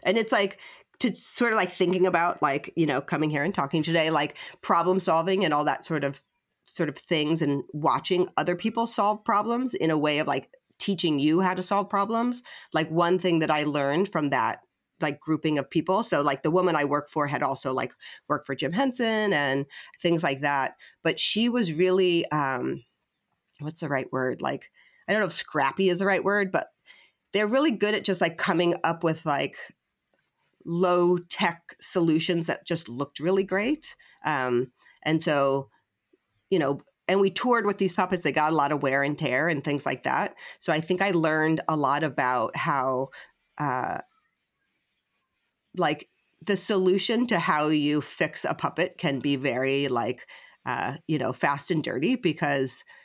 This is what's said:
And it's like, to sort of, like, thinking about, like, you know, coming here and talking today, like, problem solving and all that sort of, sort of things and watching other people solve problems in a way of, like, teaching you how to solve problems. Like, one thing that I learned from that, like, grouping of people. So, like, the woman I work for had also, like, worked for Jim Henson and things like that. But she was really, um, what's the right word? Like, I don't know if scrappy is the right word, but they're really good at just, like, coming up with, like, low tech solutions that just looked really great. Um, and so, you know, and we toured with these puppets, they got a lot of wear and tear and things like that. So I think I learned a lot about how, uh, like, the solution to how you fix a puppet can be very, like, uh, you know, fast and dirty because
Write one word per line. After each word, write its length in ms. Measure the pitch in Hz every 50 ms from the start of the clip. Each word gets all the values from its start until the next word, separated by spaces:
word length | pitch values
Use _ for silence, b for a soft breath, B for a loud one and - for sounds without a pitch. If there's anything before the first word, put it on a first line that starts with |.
| -
And 140 | 180 202
it's 140 | 233 220 220
like, 280 | 254 208 202 196 - B B B B B B B _ -
to 160 | - 226 -
sort 380 | - - - - - 240 233 220
of, 40 |
like, 140 | 214 180 -
thinking 340 | - - 185 175 185 180 185
about, 360 | 185 175 165 170 175 - -
like, 320 | 151 147 139 147 - - -
you 100 | 165 160
know, 140 | 143 135 135
coming 300 | - - 170 143 156 151
here 140 | 151 143 143
and 120 | 180 -
talking 260 | 185 143 139 - 160 147
today, 280 | 165 165 165 156 160
like, 240 | 160 151 151 156 - B B B B B
problem 380 | - - 190 170 165 185 185 190
solving 460 | - 190 160 165 160 190 190 190 190
and 80 | 156 151
all 100 | 147 151
that 220 | 147 - - -
sort 180 | - 160 147 139
of, 180 | 139 139 - _ _ _ _ _ _ _ _ _
sort 220 | - - - 165 151
of 80 | -
things 440 | - - - 175 156 151 151 165 160
and 220 | 156 143 143 139 - - -
watching 540 | 147 156 143 120 139 - - 185 175 180 - -
other 200 | - 151 165 175
people 300 | 175 - 226 240 233 233
solve 380 | 233 - - 202 208 214 214 -
problems 500 | - 208 208 214 226 240 247 262 247 -
in 180 | - 160 160
a 60 | 156
way 220 | 151 147 151 147 147
of, 80 | 156
like, 240 | 147 135 135 - _ _ - _ _ _
teaching 400 | - - 202 196 170 - 160 151 135
you 200 | 139 151 160 180
how 140 | 190 180 185
to 100 | 185 185
solve 260 | - 208 202 190 196
problems. 520 | 208 196 202 214 226 226 240 247 240 247 - B B B B B B
Like, 160 | 156 160 160
one 280 | 160 170 170 175 185
thing 220 | 180 185 185 170 160
that 100 | 160 151
I 120 | 156 151 151
learned 460 | 151 143 147 139 139 143 170 202 175
from 180 | - 160 147 143
that, 300 | 139 123 113 113 110 - _ _ _ _ _ _ _ -
like, 220 | 160 151 143 -
grouping 360 | - 156 160 156 - 156 151
of 120 | 143 135 -
people. 340 | - 165 151 - 190 208 226
So, 180 | - 175 147
like, 220 | 143 147 139 - -
the 80 | 147
woman 240 | 165 185 185 180 160
I 80 | 151 143
work 260 | 135 147 147 - -
for 180 | - 156 147
had 160 | 139 147 139 147
also, 300 | 135 139 - - 131 131
like, 200 | 127 123 123 - _ B B B B B
worked 180 | - 151 143 -
for 100 | - 139
Jim 180 | - 147 151 170
Henson 580 | 226 277 262 240 - 233 226 220 214 214 202
and 340 | 175 147 143 135 135 139 139 B B B B B B B
things 200 | - 175 170 160
like 200 | 170 143 139 135
that. 340 | 147 143 143 139 131 - - B B B B B
But 160 | - - -
she 300 | - - - - 208 233
was 240 | 240 233 247 214 165
really, 580 | 151 156 185 185 185 190 185 180 170 170 - -
um, 520 | 151 151 143 135 131 123 127 131 135 139 - _ _ _ _ _ _ _ _ _ _ _ _ _ _ -
what's 220 | 147 156 160 -
the 80 | 165 139
right 220 | 143 131 123 -
word? 300 | 135 131 127 127 127 -
Like, 300 | - 135 139 139 - - b b b b b b b
I 60 | b 202
don't 80 | 214
know 60 | 208
if 60 | 170 -
scrappy 560 | - - - - 151 135 135 - - 196 180
is 100 | 175 175
the 60 | 190
right 160 | 202 190 175 -
word, 280 | 190 202 208 196 185
but 180 | 190 - - - _ _ b b b b b b b b _ _ -
they're 140 | 202 214
really 240 | 208 240 269 302 320
good 240 | 220 190 208 208 214
at 100 | - -
just, 160 | 202 185 170
like, 160 | 185 165 165
coming 380 | - - 196 175 165 175 170 - - -
up 200 | 160 165 165 -
with, 220 | 160 156 160 -
like, 320 | 156 143 139 143 - - - - - - _ _ _ _ _ _ _ _ _ _ _ _ _ _ _ _ _ -
low 520 | - 170 175 185 180 180 180 175 175 180
tech 580 | 175 175 - - - 208 170 165 - _ - - -
solutions 640 | - - - 185 165 165 156 160 165 - 175 170 165
that 180 | - - - -
just 220 | - 170 165 - -
looked 300 | 120 127 139 - - -
really 240 | 151 180 196 190 196
great. 520 | 196 190 196 208 262 302 - - - - b b b b b b
Um, 460 | - 151 135 127 127 120 120 131 - _ b b b b b b
and 180 | 151 160 160
so, 480 | 160 170 147 143 139 139 135 139 135 - _ _ _ _ _ _ _ _ _ _ _ _ _ _ _ -
you 100 | 190 175
know, 220 | 143 139 143 - - _ _ _ _
and 120 | - 190 196
we 100 | 196 196
toured 340 | 190 - - 247 240 226 202
with 140 | 202 196 -
these 140 | 196 180 -
puppets, 300 | - 185 185 185 170 -
they 80 | 151 127
got 200 | 156 151 156 165
a 20 |
lot 160 | 151 139 143
of 120 | 151 139 143
wear 200 | 135 131 139 139
and 140 | 147 143 -
tear 300 | 156 127 123 135 156 170
and 140 | 160 139 -
things 220 | 151 143 143 -
like 180 | 139 135 - -
that. 320 | 135 127 147 202 - - B B B B B
So 140 | B 175 156
I 80 | 156
think 200 | 165 165 180 180
I 100 | 190 202
learned 500 | 185 170 160 156 156 156 156 160 160 160 - -
a 80 | 156
lot 260 | 151 143 131 143 151 160
about 520 | 143 127 - 131 127 127 123 110 - -
how, 520 | - - 165 147 135 127 135 131 127 139 - B B B B B _ _ _ - -
uh, 400 | 147 139 127 127 120 87 82 - - _ _ _ _ _ _ _ _ _ _ _ _ _ _ _ _ _ _ _ _ _ _ _ _ _ _ _ _ _ _ _ _ _ -
like, 320 | 180 170 151 156 - - _ _ _ _ _ _ - -
the 120 | 208 196
solution 720 | 190 - - 208 190 185 180 190 190 - - 226 233 247
to 120 | 240 214 170
how 280 | - 165 160 151 151
you 340 | 151 156 151 143 147 147 147
fix 440 | 139 - - - 165 151 - - -
a 80 | 127 -
puppet 440 | - - - - - 175 - -
can 220 | - - 151 139 127
be 160 | 120 143 143
very, 520 | 131 135 139 117 127 131 135 135 139 143
like, 400 | 135 127 120 113 113 127 - - B B B B B B B B
uh, 320 | 131 120 - - 117 135 - _
you 100 | - 160
know, 160 | 147 120 110 131
fast 360 | - - 143 143 143 - -
and 120 | 170 156 -
dirty 320 | - - 127 156 226 262
because 680 | 247 - 165 - - 156 143 143 139 135 127 - - - B B B